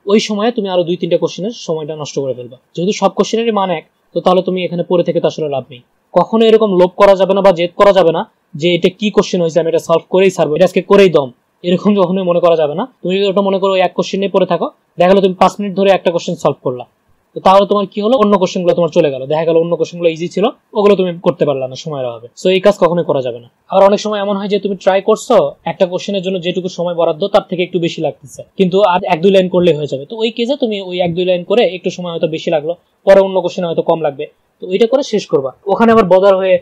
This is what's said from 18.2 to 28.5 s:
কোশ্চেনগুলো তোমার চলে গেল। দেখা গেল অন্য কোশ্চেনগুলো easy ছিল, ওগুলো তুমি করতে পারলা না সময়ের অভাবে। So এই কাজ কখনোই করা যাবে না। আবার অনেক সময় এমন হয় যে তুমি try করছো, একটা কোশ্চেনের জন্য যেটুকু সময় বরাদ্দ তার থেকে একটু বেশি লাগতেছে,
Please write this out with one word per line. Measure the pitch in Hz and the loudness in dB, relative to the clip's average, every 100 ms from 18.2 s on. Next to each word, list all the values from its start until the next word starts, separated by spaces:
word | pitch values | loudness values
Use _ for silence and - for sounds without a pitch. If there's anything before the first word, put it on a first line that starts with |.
| 208 196 | 2 2
কোশ্চেনগুলো | 180 190 175 | 0 0 0
তোমার | 165 165 | 0 2
চলে | 175 156 | 2 0
গেল। | 131 135 | -2 -4
দেখা | 156 | -2
গেল | 165 165 | 0 0
অন্য | 170 160 | 0 -2
কোশ্চেনগুলো | 156 175 170 | -4 -2 -2
easy | 160 170 | -2 -6
ছিল, | 185 240 - _ | -2 -2 -4 _
ওগুলো | 220 202 190 | 0 2 2
তুমি | 185 170 | 0 -2
করতে | 180 160 147 | -4 -2 -2
পারলা | 135 127 | -2 -6
না | |
সময়ের | 131 160 139 123 | -10 -10 -8 -8
অভাবে। | 117 117 - | -10 -16 -6
So | 185 | -2
এই | 190 | 2
কাজ | 202 - | 2 2
কখনোই | 170 175 | 2 0
করা | 165 139 | -2 -2
যাবে | 127 117 | -4 -8
না। | 120 _ - | -14 _ -2
আবার | 190 | 2
অনেক | 196 202 | 4 2
সময় | 214 208 | -2 -4
এমন | 202 196 | -4 -4
হয় | 202 | -4
যে | 202 | -4
তুমি | 196 185 | -4 -4
try | 185 196 | 0 0
করছো, | 208 208 - 214 143 - | 0 -2 2 2 0 -4
একটা | 165 165 180 | -8 -4 -2
কোশ্চেনের | 180 - 202 | -4 -6 -6
জন্য | 180 190 | -4 -4
যেটুকু | 170 180 175 | -4 -6 -6
সময় | 180 175 | -6 -4
বরাদ্দ | 170 165 156 202 | -2 -2 -2 0
তার | 202 - | 0 0
থেকে | 175 | -4
একটু | 175 180 | -4 -2
বেশি | 165 165 | -4 -4
লাগতেছে, | 151 - 135 - - | -6 -6 -16 -20 -8